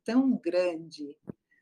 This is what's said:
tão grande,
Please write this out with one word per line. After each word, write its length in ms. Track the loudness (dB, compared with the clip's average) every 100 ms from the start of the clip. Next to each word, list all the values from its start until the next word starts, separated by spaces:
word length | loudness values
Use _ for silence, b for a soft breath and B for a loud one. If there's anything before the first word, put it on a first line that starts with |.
tão 280 | 0 2 4 2
grande, 800 | 0 0 0 -2 -10 -12 -14 -14 -18 -20 _ _